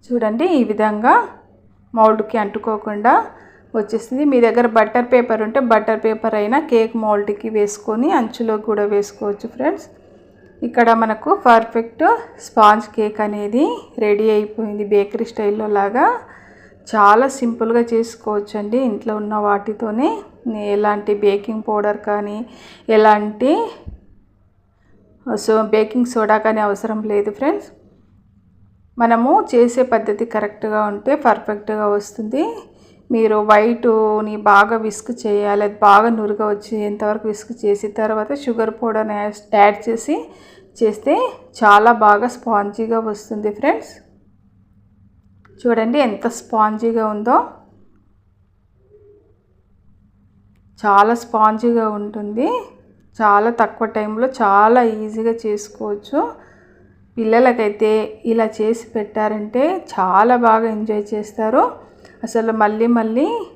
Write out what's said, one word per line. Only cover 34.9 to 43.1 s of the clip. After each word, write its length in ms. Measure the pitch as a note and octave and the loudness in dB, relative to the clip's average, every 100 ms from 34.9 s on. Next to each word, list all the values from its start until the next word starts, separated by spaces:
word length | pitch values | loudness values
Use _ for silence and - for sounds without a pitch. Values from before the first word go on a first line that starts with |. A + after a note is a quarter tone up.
| G#3 - A#3+ | -8 -12 -8
చేయాలి, 380 | A3 G#3 G#3 G3+ G#3 | -2 -2 0 0 -2
అది 100 | G#3 | 2
బాగా 240 | G#3 G3+ A3+ A3+ | 4 6 4 0
నురుగ 240 | G#3 G#3 G#3+ | -4 -4 -4
వచ్చేంతవరకు 720 | G#3 - A3 G#3 G#3 G#3+ G#3+ A3 | -4 -6 -6 -6 -4 -4 -4 -6
విస్క్ 200 | G#3 - A#3 | -8 -10 -6
చేసి 260 | G#3 G3+ G#3 G#3 | -2 -2 -4 -4
తర్వాత 300 | G#3+ G#3+ G#3+ C#4+ | -2 -2 -4 -6
షుగర్ 280 | C4 A#3 A3 A3+ | -4 -4 -4 -4
పౌడర్ని 360 | A#3 G#3+ A3 G#3 | -4 -2 -4 -4
యాడ్, 180 | G#3 G#3 - G#3 | -6 -8 -2 4
యాడ్ 180 | G3+ G#3 - | 4 4 -4
చేసి 300 | A3+ - F4 - - - - _ - | -6 -4 -6 -6 -20 -20 -20 _ -2
చేస్తే 340 | A3 G#3 - F4+ B4 - - - | -2 -2 -2 0 0 -6 -20 0
చాలా 320 | G#3+ G3+ A3 A3+ G#3+ | 6 6 6 4 4
బాగా 240 | G#3 A#3+ - | 4 0 -6
స్పాంజీగా 640 | - G#3+ G3+ G3+ A3+ A3+ A3 | -2 -2 -2 -6 -4 -2 -4